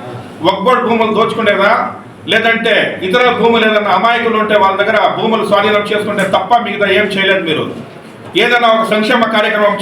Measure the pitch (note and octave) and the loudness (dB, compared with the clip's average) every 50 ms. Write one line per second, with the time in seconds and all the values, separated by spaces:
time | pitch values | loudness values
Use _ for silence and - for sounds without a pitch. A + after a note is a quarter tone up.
0 | - - - - - - - - D3+ F3+ G3 G3 F#3+ B3 B3+ A#3 - G#3+ A#3 A3+ | -14 -14 -14 -14 -14 -16 -12 -2 0 0 0 2 2 2 2 2 2 0 0 0
1 | A3+ G#3 - G3+ A3+ A3+ - - G#3+ G3+ G3+ F#3 G3+ G#3 A#3 - - - - - | 0 0 2 0 0 0 0 0 0 0 2 2 2 2 2 0 -2 -4 -8 -12
2 | - - - - - D#3+ F#3+ A3 A3 A3+ A#3 A3 A#3 A3+ G3+ F3 D3 C#3 - - | -16 -18 -20 -14 -6 -2 -2 0 2 2 0 0 0 0 0 2 0 -2 -4 -6
3 | F3 F#3 G#3 B3 B3 B3 - - G#3+ A#3 A#3 A3+ A3 A3 G#3+ G#3 G#3 G3 F3+ F#3 | -4 0 0 2 2 2 2 2 2 2 4 4 2 2 2 0 0 2 0 2
4 | A3 A#3 A#3+ A#3 A#3 A3+ A3 A3 G#3 G#3 G#3 G#3 G3 F#3+ F#3+ G3 G3+ G#3+ G#3+ G#3 | 2 2 0 0 0 0 0 0 0 2 2 2 2 2 2 0 0 0 0 0
5 | A#3+ A3 - F#3 G#3+ A3+ A3+ G#3+ - - G3+ G3+ G#3 G#3+ G#3 G3+ G3+ G#3 G#3+ G#3 | 0 0 0 -2 -2 0 0 0 0 0 0 2 2 2 0 0 0 -2 -2 -2
6 | G#3 - F#3+ G3 F#3+ F#3 - - - - A#3+ A3+ G#3 G3+ G3+ G3+ G3+ F#3+ F#3+ G#3 | -2 -2 -2 -2 -2 0 0 -2 0 2 0 0 0 -2 -2 -2 0 0 2 0
7 | G3+ F#3 - G3 F#3+ G3 F#3+ F#3+ E3+ D#3+ D3+ B2+ G#2+ - - - - - - - | 0 0 -2 -2 0 0 0 0 0 -2 -2 -4 -4 -6 -8 -10 -14 -16 -18 -20
8 | - - - - - - - F3 A3+ A#3 A#3+ A#3+ A#3 A3+ A3 A3+ G#3+ - G#3+ G#3+ | -20 -20 -20 -20 -20 -4 -2 0 2 2 2 2 4 2 2 2 2 0 0 0
9 | G#3+ B3 B3 A#3 A3+ A3 A3+ G#3+ G#3+ G#3+ G#3+ G#3+ G#3 G3+ G3+ G3+ | 0 0 2 0 0 0 0 0 0 0 0 0 2 0 0 0